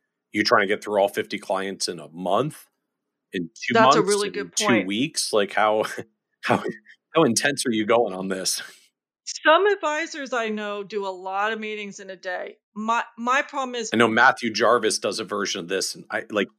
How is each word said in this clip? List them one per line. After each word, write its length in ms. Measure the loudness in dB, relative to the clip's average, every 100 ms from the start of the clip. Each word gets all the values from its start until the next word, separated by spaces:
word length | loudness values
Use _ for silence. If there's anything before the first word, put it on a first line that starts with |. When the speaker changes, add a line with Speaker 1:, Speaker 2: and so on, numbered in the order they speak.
| _ _ _
Speaker 1:
you 120 | -2
trying 180 | 4 4
to 40 | 4
get 140 | 0
through 160 | 0 2
all 80 | 2
fifty 300 | 0 -6 -6
clients 500 | -4 -4 -4 -6 -8
in 100 | -8
a 100 | -12
month, 580 | -8 0 0 0 -4 -18 _ _ _ _ _ _
in 180 | -8 -8
two 200 | -10 0
Speaker 2:
That's 220 | 4 6 6
a 20 |
Speaker 1:
months, 100 | 4
Speaker 2:
really 200 | 0 -2
Speaker 1:
in 40 |
Speaker 2:
good 220 | -6 -8 -2
Speaker 1:
two 100 | 2
Speaker 2:
point. 200 | 2 0
Speaker 1:
weeks? 460 | -2 -4 -4 -2
Like, 220 | 0 0
how, 300 | 2 2 2 0 -6 -14
<laughs> 300 | _ _ _
how, 180 | 0 0 0 -10 _ -20 _
how 100 | 2
intense 420 | 4 4 0 0 -2
are 60 |
you 120 | 0
going 300 | 2 4 2
on 140 | -2 -4
this? 340 | -4 -4 -4 -8 -18 _ _ _ _ -14 0
Speaker 2:
Some 220 | 6 6 6
advisors 640 | 2 -2 -4 -6 -8 -6
I 160 | -4 -2
know 340 | -4 -6 -8
do 200 | -8 -6 -6
a 40 |
lot 420 | -6 -6 -2 -2
of 60 | -2
meetings 400 | -6 -8 -10 -14
in 100 | -16
a 60 | -14
day. 400 | -8 -8 -8 -14 _
My, 280 | -8 -2 -2 -2 -6
my 240 | 0 0
problem 320 | 0 -4 -6
is 160 | -6 -2
Speaker 1:
I 40 | 2
know 120 | 4
Matthew 420 | 6 6 4 -2
Jarvis 460 | 0 2 4 2 -2
does 180 | -4 -4
a 60 |
version 360 | -6 -6 -4 -6
of 80 | -4
this, 260 | -4 -4 -8
and 80 | -8
I, 140 | -8 -4
like, 180 | -2 -4